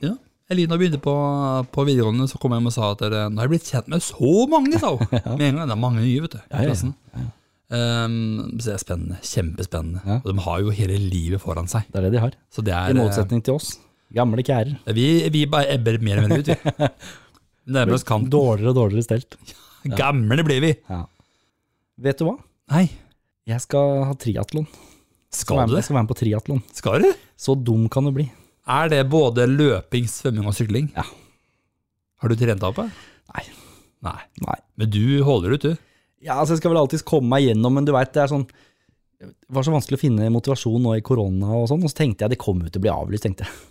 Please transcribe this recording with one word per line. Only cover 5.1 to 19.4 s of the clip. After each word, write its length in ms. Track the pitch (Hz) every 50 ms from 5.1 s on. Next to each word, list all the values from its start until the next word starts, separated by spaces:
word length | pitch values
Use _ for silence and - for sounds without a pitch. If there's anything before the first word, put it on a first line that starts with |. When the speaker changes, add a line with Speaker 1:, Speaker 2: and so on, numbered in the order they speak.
Speaker 2:
Ja. 240 | 123 117 - 120 117
Speaker 1:
Med 40 | 147
en 140 | 147 143 131
gang, 100 | 156 165
det 100 | 135 110
er 40 | 110
mange 200 | 120 127 120 110
nye, 200 | 117 127 123 139
vet 100 | 165 165
du, 60 | -
i 40 | 113 - -
Speaker 2:
Ja, 100 | - -
ja, 80 | 123 151
Speaker 1:
klassen. 260 | 113 87 87 - - - _ _ -
Speaker 2:
ja. 100 | 120 123 117 - _ _ _ _ _ _ -
Speaker 1:
Ehm, 840 | 120 120 120 117 117 117 117 113 117 113 113 110 107 110 - - - 113
så 60 | 113
det 80 | 110 101
er 80 | -
spennende, 360 | - - 92 85 82 87 90 -
kjempespennende. 800 | - - - - 85 80 82 - 92 - - 82 80 82 85 92 -
Speaker 2:
Ja. 100 | 98 107 127 123
Speaker 1:
Og 80 | 101 101
de 80 | 98
har 180 | 85 87 85 90
jo 100 | 101 107
hele 260 | 101 98 107 92 98
livet 420 | 98 98 92 92 87 82 85 95 92
foran 280 | - - 85 82 87 85
seg. 160 | - 110 104 -
Speaker 2:
Det 80 | - 98
er 20 | 92 95
det 20 | 113
de 40 | 117
har. 140 | 110 131 - - _ _
Speaker 1:
Så 120 | - - 107
det 100 | 104 87
er, 160 | 87 90 107
Speaker 2:
I 40 | 131
motsetning 460 | 127 117 104 101 110 101 98 120 117 110
til 100 | 131 131
oss. 240 | 156 - - - - _ _ _ _ _ -
Gamle 300 | - 113 123 117 110 127
kjærer. 380 | 123 - 135 120 110 143 147 - -
Speaker 1:
eh, 60 | - 107
vi, 360 | 113 127 147 165 165 160 160
vi 160 | 151 151 147
bare 240 | 147 151 147 139 139 139
ebber 240 | 131 113 113 113 110
mer 220 | 113 104 101 107 107
og 60 | 107
mer 100 | - -
ut, 80 | 147
vi. 80 | 156 165
Speaker 2:
<laughs> 1120 | - - 156 - - 147 127 - - - - - - - _ _ _ _ _ _ _ _ 127
Speaker 1:
Nærmer 240 | 131 135 120 - 120
oss 100 | 127 -
kanten. 280 | - 113 110 113 127 143
Speaker 2:
Dårligere 380 | 147 139 123 110 101 107 123 127
og 40 | 131
dårligere 260 | 113 101 101 113 117
stelt. 320 | - 110 123 - - - -